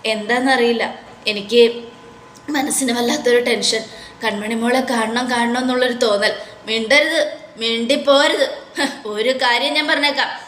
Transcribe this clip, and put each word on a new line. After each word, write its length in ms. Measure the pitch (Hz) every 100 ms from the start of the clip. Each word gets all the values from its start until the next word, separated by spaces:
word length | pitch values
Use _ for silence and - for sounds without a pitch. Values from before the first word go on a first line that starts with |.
എന്താണെന്നറിയില്ല, 800 | 226 214 208 247 262 254 233 233 190 - - - -
എനിക്ക് 360 | 208 202 240 233 240 - - - - - - -
മനസ്സിന് 440 | 294 294 - 262
വല്ലാത്തൊരു 480 | 240 240 302 247 240
ടെൻഷൻ, 420 | 240 214 196 220 220 - - -
കൺമണി 360 | 220 202 214
മോളെ 260 | 226 233 262
കാണണം 420 | 262 233 220 233 254
കാണണം 300 | 240 233 247
എന്നുള്ളൊരു 380 | 254 247 254 240
തോന്നൽ." 340 | 233 202 202 - - -
"മിണ്ടരുത്, 560 | 208 220 220 285 311 320 - - - -
മിണ്ടിപ്പോരുത്. 880 | 226 233 233 285 - 277 302 311 262 - -
ഹ്, 120 | - 269 - 214
ഒരു 260 | 208 233
കാര്യം 400 | 262 254 240 277
ഞാൻ 120 | 302 302
പറഞ്ഞേക്കാം 440 | 302 285 269 - -